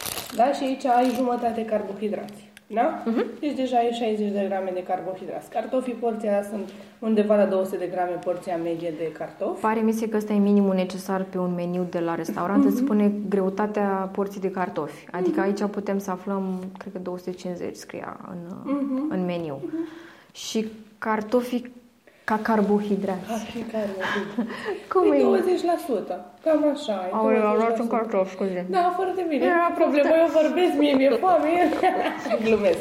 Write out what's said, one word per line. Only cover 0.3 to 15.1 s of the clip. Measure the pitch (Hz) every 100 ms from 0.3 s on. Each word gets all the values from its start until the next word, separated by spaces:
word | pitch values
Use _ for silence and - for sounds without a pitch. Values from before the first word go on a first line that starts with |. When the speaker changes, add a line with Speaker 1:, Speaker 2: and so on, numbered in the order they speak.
| -
Speaker 1:
Da? | 262
Și | 277
aici | 262 262 262
ai | 240 254 226
jumătate | 247 240 233 220 220
carbohidrați. | 214 190 202 208 185 - - - - -
Da? | 214 302 - 226
Speaker 2:
Mhm. | 233 480 -
Speaker 1:
Deci | 294 247
deja | 254 247
ai | 233 233
șaizeci | 226 214 208
de | 202 196
grame | 190 190
de | 180
carbohidrați. | 175 180 170 185 175 - -
Cartofii, | 233 220 254 254
porția | 226 233 214 214 202
sunt | 208 214 185 - - -
undeva | 220 214 208 208
la | 196
două | 190
sute | 190 185
de | 175
grame, | 180 180 175
porția | 185 175 190 170
medie | 170 165 170 156
de | 160
cartofi. | - 156 - 208 -
Speaker 2:
Pare, | - 233
mi | 220
se, | 220 220
că | 214
ăsta | 208
e | 208
minimul | 202 202 196 185
necesar | 185 190 196 190
pe | 190 180
un | 180
meniu | 175 175 180 175
de | 175
la | 170 165
restaurant. | 165 - 175 -
Speaker 1:
Mhm. | 240
Speaker 2:
Îți | 226
spune | 262 208 208 208 196
greutatea | 202 190 190 214 208 202 190 190
porții | 196 196 208
de | 185
cartofi. | 185 180 165 143 - -